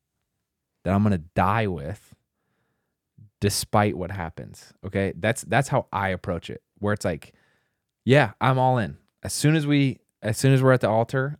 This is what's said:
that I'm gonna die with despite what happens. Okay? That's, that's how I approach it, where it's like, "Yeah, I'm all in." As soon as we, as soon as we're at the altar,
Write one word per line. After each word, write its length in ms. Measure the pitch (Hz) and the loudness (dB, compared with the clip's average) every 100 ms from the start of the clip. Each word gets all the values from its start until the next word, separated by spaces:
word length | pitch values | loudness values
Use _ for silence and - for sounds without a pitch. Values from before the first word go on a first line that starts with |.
| _ _ _ _ _ _ _ _ | _ _ _ _ _ _ _ _
that 100 | - | 0
I'm 80 | 101 | 2
gonna 160 | 104 92 | 2 0
die 480 | 80 - 92 113 104 | -2 -2 0 0 -2
with 480 | 85 71 107 _ - _ _ _ _ _ _ _ _ _ _ 104 _ | -4 -8 -12 _ -20 _ _ _ _ _ _ _ _ _ _ -20 _
despite 560 | 101 - - 107 104 92 | -2 -2 0 0 0 -2
what 160 | 87 | -8
happens. 600 | 95 82 - 52 - - _ | -8 -10 -10 -16 -18 -20 _
Okay? 280 | 92 98 95 85 | -6 -2 -2 -2
That's, 240 | 107 117 | -2 -2
that's 260 | 78 113 143 | 0 0 0
how 180 | 131 - | -2 -2
I 180 | 95 98 | -4 -2
approach 380 | 90 - 85 - | -4 -4 -6 -8
it, 140 | - - _ | -14 -16 _
where 160 | 101 | -4
it's 100 | 104 | -2
like, 300 | 98 78 - _ _ _ _ _ _ _ | -2 -6 -10 _ _ _ _ _ _ _
"Yeah, 280 | 113 139 113 - | 2 4 4 0
I'm 160 | 123 131 | 0 2
all 220 | 127 127 | 2 0
in." 200 | 90 73 _ _ | -2 -8 _ _
As 80 | 101 | -8
soon 240 | - 147 160 | 0 2 2
as 100 | 147 | 2
we, 320 | 143 135 - _ _ | 2 0 -2 _ _
as 160 | 107 110 | -6 0
soon 140 | 135 | 4
as 100 | 131 | 4
we're 100 | 131 | 4
at 80 | 127 | 4
the 80 | 101 | 2
altar, 500 | 110 117 135 135 | 0 0 -2 -4